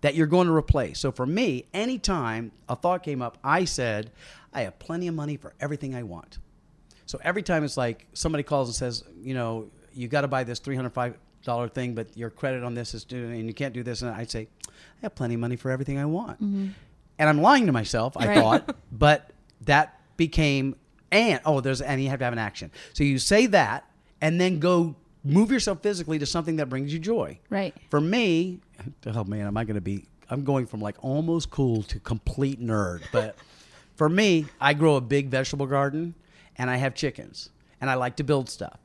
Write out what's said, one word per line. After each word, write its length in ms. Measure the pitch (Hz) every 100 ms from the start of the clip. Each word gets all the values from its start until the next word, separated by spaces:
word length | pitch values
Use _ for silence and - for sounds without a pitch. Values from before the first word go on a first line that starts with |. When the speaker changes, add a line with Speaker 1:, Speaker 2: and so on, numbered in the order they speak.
Speaker 1:
that 140 | 147
you're 120 | 147 156
going 200 | 175 180
to 40 |
replace. 440 | 160 147 147 110 69
So 100 | 139
for 140 | - 127
me, 380 | 180 240 127 -
anytime 760 | 185 226 254 - 185 120 113 117 - -
a 80 | 123
thought 260 | 175 180
came 200 | 175 139
up, 160 | 120 -
I 200 | 135 160
said, 460 | 175 - 123 107 110 - - - -
"I 100 | -
have 160 | 104 -
plenty 260 | - 165 180
of 80 |
money 220 | 160 147 147
for 180 | - -
everything 340 | 139 147 139
I 80 | 127
want." 360 | 113 85 - - - _ _ _ _ - -
So 140 | -
every 200 | 151 180
time 200 | 185 165
it's 140 | 147 -
like 300 | 120 113 -
somebody 280 | - 165 156
calls 260 | 143 147 127
and 60 |
says, 300 | 113 127 117 - -
you 120 | 120
know, 320 | 131 117 113 104 - _
"You 140 | 131 120
gotta 200 | 143 139
buy 140 | 131
this 140 | 123 120
three 160 | - 131
hundred 140 | 127
five 240 | - 123 - _ _
dollar 240 | - 120 120
thing, 260 | - 123
but 200 | 113 113 -
your 140 | 117
credit 320 | - 139 127
on 120 | 123
this 200 | 120 117
is 100 | 113
due, 240 | - 127 117
and 180 | 117 113
you 80 |
can't 180 | 107 143
do 80 | 120
this," 200 | 120 117
and 80 | 123
I'd 200 | 110 117
say, 180 | 117 110 _ -
"I 40 | - - _
have 120 | 226
plenty 200 | - 123
of 60 | 117
money 160 | 120 123
for 140 | 135
everything 280 | 131 135 139
I 60 | 147
want." 360 | 165 226 -
Speaker 2:
Mm-hmm. 260 | 208 196 196 196 - _ _ _
Speaker 1:
And 80 | 151
I'm 120 | 147
lying 240 | 180 277 220
to 60 |
myself, 440 | 123 107 117 117 -
I 120 | 208
Speaker 2:
Right. 100 | 208
Speaker 1:
thought, 380 | 110 113 - 269
Speaker 2:
<laughs> 80 | -
Speaker 1:
but 380 | 110 147 151 - - _ _
that 360 | - 143 156 - _ -
became, 600 | 165 - 156 139 135 - _ _ _
and, 300 | 196 226 139
oh, 160 | 151 147
there's, 200 | 127 131
and 200 | 135 135
you 80 | 135
have 100 | 135
to 40 |
have 80 | 123
an 60 | 117
action. 320 | 107 - 85 - -
So 100 | -
you 160 | 139 135
say 280 | - 202 247
that 440 | 196 123 123 - _ _ _
and 200 | 156 170
then 200 | 180 170
go 340 | 165 180 165 147 _ _
move 260 | 139 156 214
yourself 320 | 254 - 185
physically 380 | 208 196 156 160
to 60 | 143
something 280 | 170 160 160
that 120 | 143
brings 240 | 131 143
you 80 | 160
joy. 400 | 165 226 98 - _
Speaker 2:
Right. 240 | 196 190 - -
Speaker 1:
For 100 | 147
me, 600 | 156 220 226 165 180 180 _ - - -
oh 200 | - 113
man, 240 | 98 104 101
am 80 | 104
I 80 |
gonna 160 | 113 104
be, 260 | 90 98 - _ _
I'm 140 | 131
going 220 | 135 139 123
from, 140 | 110
like, 140 | 104 104
almost 480 | 135 139 165 165 156
cool 320 | - 131 113
to 140 | 101 107
complete 640 | - 113 - - 139 135
nerd. 360 | 117 107 95 87 -
But 240 | 123 110 - - - -
<laughs> 280 | - _ _
for 120 | 156
me, 380 | 180 214 165 147 -
I 140 | 139
grow 200 | 147 160
a 60 | 143
big 280 | 120 143 139
vegetable 380 | 131 131 147 139
garden 480 | 139 139 147 170 165 _ - - -
and 140 | 127
I 60 | 127
have 180 | 135
chickens 560 | 127 147 - - - - _ _ _
and 100 | 135
I 40 |
like 200 | 127 123 123
to 40 |
build 260 | 139 147 127
stuff. 300 | - 85 -